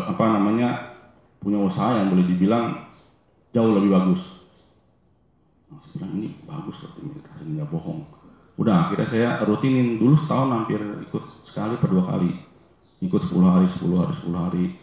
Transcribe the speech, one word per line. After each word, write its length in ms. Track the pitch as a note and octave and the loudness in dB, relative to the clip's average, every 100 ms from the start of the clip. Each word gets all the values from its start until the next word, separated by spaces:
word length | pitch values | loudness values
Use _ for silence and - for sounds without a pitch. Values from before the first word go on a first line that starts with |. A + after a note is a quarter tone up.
| - | 0
apa 120 | G2 A2+ | 0 2
namanya, 420 | G#2 G2+ A2+ A#2+ B2+ - - - _ _ _ | 2 2 2 0 -4 -10 -18 -20 _ _ _
punya 180 | G2+ G#2 | -4 0
usaha 400 | G2 - G#2 A#2 | 0 0 0 0
yang 80 | G2 | 2
boleh 160 | F#2 F2+ | 2 2
dibilang 480 | F2+ G2 A#2 A2+ - - - _ _ _ _ _ A#2 | 2 2 2 -2 -6 -12 -20 _ _ _ _ _ 2
jauh 160 | A2+ | 4
lebih 240 | G2+ G2+ F#2+ | 4 4 4
bagus. 480 | F#2 F2+ - - - _ _ _ _ _ _ _ _ _ _ _ _ | 4 0 -2 -16 -20 _ _ _ _ _ _ _ _ _ _ _ _
Saya 320 | D3+ - D#3+ | -20 -16 -12
bilang, 80 | F#3 G#2 | -8 -8
"Ini 100 | G#2+ - | -8 -12
bagus," 400 | - D3 - - | -14 -12 -12 -14
katanya, 800 | - - D3 D3 - - D#3 D3+ | -18 -16 -16 -16 -18 -16 -10 -8
"nggak 80 | D3 | -6
bohong." 320 | D#3+ E3+ D#2 D2+ - - - _ - | -6 -8 -10 -12 -20 -20 -20 _ -2
Udah, 320 | A2 F#2 D#2+ | 2 2 2
akhirnya 160 | G2 A2 | 0 -2
saya 220 | A2+ A#2 A#2 G#2 | 0 0 0 0
rutinin 480 | G#2 C3+ C3 B2 A2 | 0 2 2 2 2
dulu 240 | A2+ D3+ | 6 4
setahun 320 | - A#2+ C3+ | 4 0 0
hampir 320 | A#2+ G#2+ G#2 G#2 G#2+ - | 0 -2 -4 -6 -10 -8
ikut 160 | A2 - - - | -8 -10 -16 -16
sekali 320 | - G#2+ A#2+ | -8 -6 -2
per 80 | - | 2
dua 160 | F#2 F2+ | 2 0
kali. 240 | F#2+ F2 - - - _ _ _ _ | 0 -2 -2 -10 -20 _ _ _ _
Ikut 240 | F#2 F#2+ | -4 -2
sepuluh 320 | - F2+ F2+ F#2 | 0 4 4 6
hari, 160 | F#2 | 2
sepuluh 320 | - F2 F2+ | 0 -2 0
hari, 100 | D2+ - | 0 -4
sepuluh 220 | E2+ F2 F2 | -6 -4 -4
hari. 140 | F2 F2+ - | -2 -4 -6